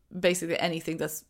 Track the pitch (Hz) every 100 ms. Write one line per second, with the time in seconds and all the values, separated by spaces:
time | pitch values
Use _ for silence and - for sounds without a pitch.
0 | _ 180 180 175 170 165 175 165 165 160
1 | 156 - -